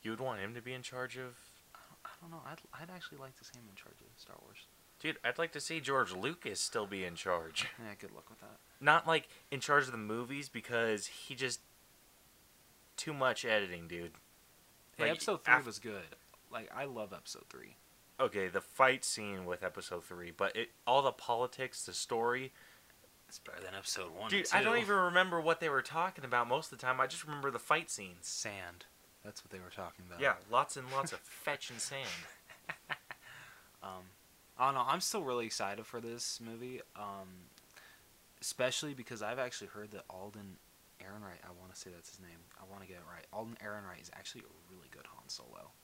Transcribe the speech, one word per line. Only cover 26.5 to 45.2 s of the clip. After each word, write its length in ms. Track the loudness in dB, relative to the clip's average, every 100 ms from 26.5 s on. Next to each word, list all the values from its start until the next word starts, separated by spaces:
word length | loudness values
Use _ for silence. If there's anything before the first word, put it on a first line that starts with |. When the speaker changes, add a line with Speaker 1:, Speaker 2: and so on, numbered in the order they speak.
| 4 2
Speaker 1:
of 60 | -4
the 60 | 0
time. 160 | 4
I 60 | 4
just 180 | 2 -6
remember 260 | -2 0
the 80 | -2
fight 300 | 4 4 4
scenes. 380 | -6 -6 -10 -6
Speaker 2:
Sand. 580 | -4 -4 -6 -8 -12 -18 -20 -20 -16 -14
That's 160 | -14
what 80 | -14
they 80 | -12
were 100 | -12
talking 360 | -8 -8 -8 -16
about. 140 | 2
Speaker 1:
Yeah, 140 | 4 4 4
lots 280 | 4 4 -2
and 120 | 0
lots 200 | 0 0
of 80 | -4
<laughs> 40 |
fetch 460 | -10 -6 -2 -2 -4
and 100 | -6
sand. 260 | -4 -4 -4 -6 -8 -16 -20 -18 -10
Speaker 2:
<laughs> 260 | -10 -6 -6 -6 -16 -14 -16 -16 -20 -20 -14
Um, 200 | -10 -10 -14 -20 -20 -20 -20 4
I 80 | 4
don't 80 |
know. 100 | 6 4
I'm 140 | 4
still 200 | 2 0
really 240 | 2 0 0
excited 400 | 0 -2 -2 -6
for 160 | -6
this 380 | -6 -4 -4 -6
movie, 380 | -8 -8 -8 -10 -12 -10
um, 320 | -8 -8 -10 -16 -20 -20 -20 -20 -20 -20 -20 -20 -20 -8
especially 520 | -6 2 2 2 -4 -6
because 260 | -8 -6
I've 160 | -4 -2
actually 280 | -2 -4 -10
heard 240 | -12 -12
that 120 | -12 -12
Alden 480 | -10 -10 -10 -14 -16 -20 -20 -20 -18
Ehrenreich, 400 | -16 -12 -12 -14
I 60 | -16 -16
wanna 140 | -16 -14
say 160 | -14
that's 160 | -14 -18
his 100 | -18
name. 200 | -18 -18 -20 -20
I 40 | -16
wanna 140 | -16 -14
get 100 | -16
it 60 | -14
right. 160 | -16 -8
Alden 240 | -6 -6 -8
Ehrenreich 380 | -6 -6 -8 -12
is 80 | -14 -12
actually 260 | -12 -12
a 320 | -16 -20 -20
really 140 | -20 -18
good 140 | -16 -16
Han 160 | -18